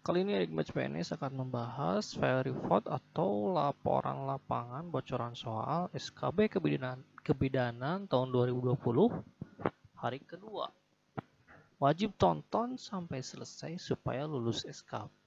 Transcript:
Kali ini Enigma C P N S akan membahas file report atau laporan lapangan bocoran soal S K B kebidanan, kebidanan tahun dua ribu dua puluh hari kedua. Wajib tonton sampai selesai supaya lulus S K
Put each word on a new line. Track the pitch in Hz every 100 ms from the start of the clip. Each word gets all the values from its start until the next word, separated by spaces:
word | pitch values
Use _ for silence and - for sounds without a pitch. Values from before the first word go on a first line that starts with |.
Kali | - 175
ini | 196
Enigma | 202 170 160
C | 156
P | 143
N | 131 151
S | 175
akan | 160 139 135
membahas | 131 123 117 123 156 202 208 -
file | 139 131 131
report | 127 - 190 -
atau | - _ - 185 208 208
laporan | 175 143 - 131 131 135 135
lapangan | 135 139 - 123 120 127 175
bocoran | 143 - 123 120 120
soal | 120 110 123 160 180
S | 180 -
K | - 135
B | 165 214
kebidanan, | 190 151 143 127 127 - -
kebidanan | - 143 135 131 123 120 135 185 196
tahun | 127 131
dua | 123 123
ribu | 127 127
dua |
puluh | 127 131 120 131 - - _ - - - _ -
hari | - 120 135
kedua. | - 170 214 196 127 _ _ _ _ - - _ _ - - _
Wajib | 139 165 214 -
tonton | 185 156 - 202 247 254
sampai | - 190 170 135
selesai | 127 135 117 - 147 175
supaya | - - - 120
lulus | 156 139 117 107
S | 156 143
K | - 117 104 _